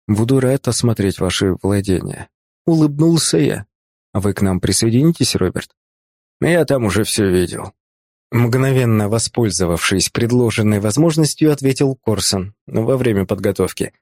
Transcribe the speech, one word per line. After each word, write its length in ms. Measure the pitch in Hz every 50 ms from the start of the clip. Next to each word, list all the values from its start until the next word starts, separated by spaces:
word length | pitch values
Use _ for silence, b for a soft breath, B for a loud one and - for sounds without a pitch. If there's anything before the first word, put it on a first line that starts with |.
| _ -
«Буду 320 | 104 104 113 117 135 135
рад 260 | 127 127 135 139 - 127
осмотреть 500 | 113 - - 117 110 - 98 98 90 -
ваши 380 | 92 90 - - 107 95 90 - -
владения», 640 | 98 104 101 98 101 92 - - 50 - - - - _ _ _ _ _ _ _
улыбнулся 720 | - 165 160 156 151 147 147 156 170 170 156 - - - 165
я. 280 | 151 123 - 104 104 - _ _ _ _ _ _ _ _ _
«Вы 220 | 107 95 104 95
к 80 | - 104
нам 180 | 95 92 90
присоединитесь, 760 | - 95 98 - 113 113 113 123 147 165 170 - 240 - -
Роберт?» 340 | - 90 90 - - - - _ _ _ _ _ _ _ _ _ _ _ _ _ _
«Я 240 | 139 147 170 170 151
там 200 | - 139 131 117
уже 200 | 104 87 101 107
всё 240 | - - - 104 95
видел». 420 | 90 90 90 80 - - - - - _ _ _ _ _ _ _ _ _ _ _ -
Мгновенно 760 | 117 120 120 113 131 131 135 135 131 127 117 110 107 104 101
воспользовавшись 1000 | 110 117 - - - - 120 104 90 - 92 85 85 82 - - 101 92 - -
предложенной 720 | - - 120 113 123 123 123 113 104 117 107 107 107 101
возможностью, 720 | 101 107 104 131 160 170 156 160 156 143 - - 160 151 147
ответил 420 | 139 139 135 131 - 147 135 131
Корсон 600 | - _ - 107 98 - - - 95 90 101 - _ _
во 300 | - - 107 113 123 135
время 280 | 127 127 120 107 98 95
подготовки. 680 | - 107 98 98 104 95 - 92 85 - - - - - _